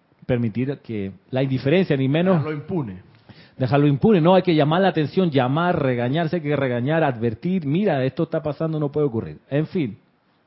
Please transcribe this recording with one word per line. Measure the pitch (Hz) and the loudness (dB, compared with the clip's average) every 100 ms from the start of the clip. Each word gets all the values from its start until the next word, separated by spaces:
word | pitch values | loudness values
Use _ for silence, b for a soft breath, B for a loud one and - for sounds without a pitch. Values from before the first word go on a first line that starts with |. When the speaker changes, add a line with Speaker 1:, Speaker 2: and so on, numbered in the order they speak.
| _ _ - | _ _ -4
Speaker 1:
permitir | 123 117 104 131 135 | -2 0 -2 -4 -6
que | - 110 98 98 _ | -8 -8 -8 -10 _
la | 131 | -4
indiferencia, | 139 131 135 175 180 143 | -2 -2 2 2 2 0
ni | 131 | 0
menos | 156 180 175 | 2 2 2
Speaker 2:
Dejarlo | 147 | 0
impune. | 156 - 190 120 92 - _ b b b b | -6 -6 -6 -6 -10 -18 _ b b b b
Speaker 1:
dejarlo | 127 143 147 | 0 4 4
impune, | 139 214 202 | 4 4 4
no, | 160 | 6
hay | 185 | 4
que | 180 156 | 4 2
llamar | 143 165 | 2 2
la | 190 | 2
atención, | 165 147 - 180 | 0 -2 0 0
llamar, | 135 123 147 175 175 | 2 0 0 0 0
regañarse, | 131 120 120 151 165 180 | 0 0 0 -2 -2 -2
hay | |
que | 147 143 | -2 -2
regañar, | 131 120 127 160 | 0 -2 0 0
advertir, | 151 120 117 110 175 190 143 | 0 0 -2 -2 -2 -2 0
"Mira, | 160 208 139 | 0 0 0
esto | 131 - | -2 -2
está | 165 160 | -4 -4
pasando, | 151 139 160 156 | -4 -4 -4 -2
no | 143 | -4
puede | 151 147 | -2 -2
ocurrir". | 113 87 76 - | -2 -6 -10 -6
En | 139 156 | -4 -2
fin, | 190 131 98 _ _ _ _ | -4 -4 -6 _ _ _ _